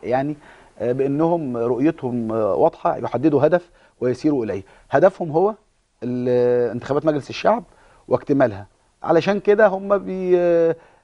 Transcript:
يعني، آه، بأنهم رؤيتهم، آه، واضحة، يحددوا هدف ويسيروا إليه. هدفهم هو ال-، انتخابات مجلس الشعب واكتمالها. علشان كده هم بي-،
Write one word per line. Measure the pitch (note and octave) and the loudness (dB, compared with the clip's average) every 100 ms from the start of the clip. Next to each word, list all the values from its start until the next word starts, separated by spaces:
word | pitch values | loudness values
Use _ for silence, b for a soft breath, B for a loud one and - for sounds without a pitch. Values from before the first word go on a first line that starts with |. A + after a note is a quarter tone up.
يعني، | G2+ B2+ C#3+ D3+ B B B - | -4 -4 -4 -8 B B B -8
آه، | A#2 | -4
بأنهم | C3 C#3 C#3+ E3 E3+ C#3 A#2+ | -2 -2 0 0 0 -4 -4
رؤيتهم، | A#2 A#2+ D3 E3 B2+ A#2+ A2 | -2 0 -2 -2 -6 -4 -4
آه، | A2 G#2+ F#2 | -2 0 2
واضحة، | D#3+ - F3 C3 | 0 0 -4 -4
يحددوا | A2+ A#2+ D#3 C#3+ D3+ | -6 -2 0 2 2
هدف | F3 - _ b b | 0 -4 _ b b
ويسيروا | B2 B2 D3+ C#3+ G#2+ | -4 -2 -2 -2 -2
إليه. | G2 - b b | -6 -10 b b
هدفهم | C#3+ F#3 - E3+ | 4 4 2 -4
هو | D#3 G3+ A3 _ _ _ - | -2 -2 -4 _ _ _ -12
ال-، | B2 B2 B2 B2 B2 B2 A#2+ | -8 -4 0 2 2 0 -2
انتخابات | A#2 - C#3+ D#3 | -4 -4 -2 0
مجلس | D3 - | -2 -4
الشعب | - F#3+ A3+ - b b b b | -2 0 0 -4 b b b b
واكتمالها. | B2 - C#3 B2+ G2+ G#2 _ _ _ | -2 0 2 2 -2 -16 _ _ _
علشان | - E3 F#3 G3+ | 0 2 2 0
كده | G#3 G#3 G#3+ | 2 4 4
هم | F#3+ G3 G3+ | 2 -2 -2
بي-، | F#3 F#3 F#3 F3+ F3 E3+ E3 E3 b b | -2 -4 2 2 4 2 2 -2 b b